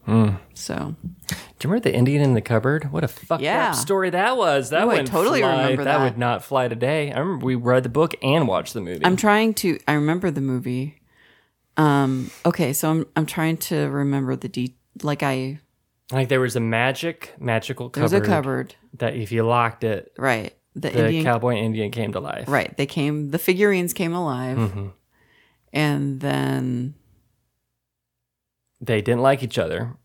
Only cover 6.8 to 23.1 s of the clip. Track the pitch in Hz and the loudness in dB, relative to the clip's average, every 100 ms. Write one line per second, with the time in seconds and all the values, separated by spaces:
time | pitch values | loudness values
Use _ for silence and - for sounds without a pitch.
6.8 | 123 156 143 123 170 165 127 127 120 127 | 0 0 -2 -2 -4 -2 -2 0 4 4
7.8 | 127 127 165 - 127 151 135 92 82 117 | 4 2 0 0 2 2 4 0 -2 -8
8.8 | 87 87 180 185 214 208 226 214 196 156 | -6 0 2 2 4 4 4 0 0 -2
9.8 | - 147 147 170 185 143 135 127 123 123 | 0 0 2 0 0 -2 -2 -2 -2 -4
10.8 | 139 - _ _ _ _ _ _ _ - | -6 -10 _ _ _ _ _ _ _ 2
11.8 | 156 143 135 131 127 - 170 170 147 139 | 4 4 2 0 -4 -2 -2 0 0 0
12.8 | 156 160 - - 156 - 160 160 - 156 | 0 0 0 -2 -2 0 0 0 -2 -2
13.8 | 147 139 139 139 131 131 127 - 127 _ | 0 0 0 0 0 -4 -4 -6 -6 _
14.8 | _ - 151 143 143 131 131 143 _ _ | _ -8 -4 -2 -2 -2 -4 -10 _ _
15.8 | _ _ _ 131 127 131 127 120 113 113 | _ _ _ -2 2 2 2 0 0 2
16.8 | 127 131 165 156 - - 120 113 - 131 | 2 0 -6 -8 -14 -10 -2 -2 -2 -10
17.8 | 123 139 123 196 208 175 135 127 131 - | -8 0 2 2 2 0 0 -4 -6 -12
18.8 | _ - 117 123 104 113 113 120 117 - | _ -6 -4 -4 -4 0 2 2 2 0
19.8 | 113 101 - - 135 113 98 _ _ - | -2 -2 -6 -4 -2 0 -4 _ _ -8
20.8 | 151 123 113 165 151 117 123 117 113 110 | -4 2 2 2 2 2 2 0 0 -2
21.8 | 104 117 110 92 - - - 139 90 - | -4 -4 -4 -4 -6 -8 -2 -2 -2 -4
22.8 | 139 - 147 | -4 -2 -2